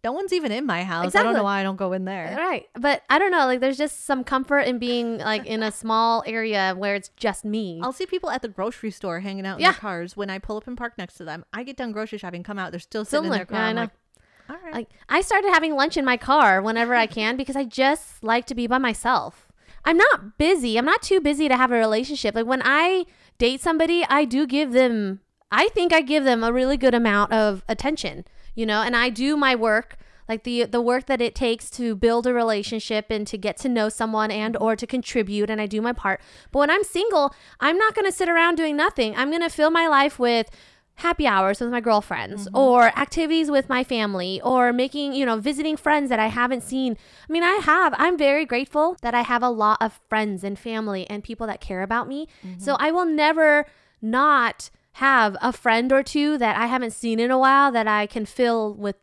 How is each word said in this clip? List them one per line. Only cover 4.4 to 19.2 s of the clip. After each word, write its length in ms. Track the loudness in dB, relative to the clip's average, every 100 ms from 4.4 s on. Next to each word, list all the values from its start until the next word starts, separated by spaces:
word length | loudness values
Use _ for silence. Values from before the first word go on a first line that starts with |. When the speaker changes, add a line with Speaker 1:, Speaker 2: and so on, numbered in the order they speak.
| 0 0
Speaker 2:
in 160 | 0 -2
being, 400 | -2 -2 -4 -4
like, 300 | -4 -4 -4
in 160 | -4
a 80 | -4
Speaker 1:
<laughs> 100 | -6
Speaker 2:
small 400 | -2 0 2 0 -2
area 480 | -4 -2 0 -2 -2
where 160 | -4
it's 160 | -4 -6 _
just 260 | -4 -4
me. 360 | -6 -6 -6 -6
Speaker 1:
I'll 80 | -8
see 140 | -6 -6
people 240 | -6 -4
at 140 | -6
the 40 | -8
grocery 440 | -6 -6 -6 -10
store 300 | -8 -8 -6
hanging 260 | -8 -8 -8
out 100 | 2
in 60 |
Speaker 2:
Yeah. 80 | 2
Speaker 1:
their 80 | 2
cars. 360 | -8 -8 -10 -8
When 140 | -8
I 80 | -8
pull 200 | -10 -12
up 100 | -10
and 100 | -12
park 160 | -12 -10
next 160 | -14 -14
to 100 | -14
them, 180 | -14 -12
I 120 | -14
get 120 | -12 -10
done 160 | -10
grocery 280 | -8 -10 -10
shopping, 240 | -12 -12
come 160 | -10 -8
out, 100 | -8
they're 100 | -10
still 240 | -10 -10
sitting 220 | -4 -2 -2
in 60 |
Speaker 2:
Similar. 60 | -4
Speaker 1:
their 60 | -4
car. 100 | -4
Speaker 2:
Yeah, 40 | -2
I 40 |
Speaker 1:
I'm 60 | -2
Speaker 2:
know. 40 |
Speaker 1:
like, 100 | -6 _ _ _ _ _ -18
"All 100 | -16
right." 100 | -12 -12
Speaker 2:
Like, 140 | -12 _ -2
I 120 | 0
started 280 | 2 2 4
having 240 | 2 2 2
lunch 220 | 0 2
in 80 | 0
my 120 | 0
car 440 | 2 6 6 6
whenever 320 | 2 0 2
I 140 | 2 2
can 280 | -2 -2 -2
because 200 | -4 -4
I 80 | -4
just 580 | 2 2 2 -6 -10
like 220 | 0 0 0
to 80 |
be 140 | -6 0
by 100 | 0
myself. 720 | 0 -2 0 0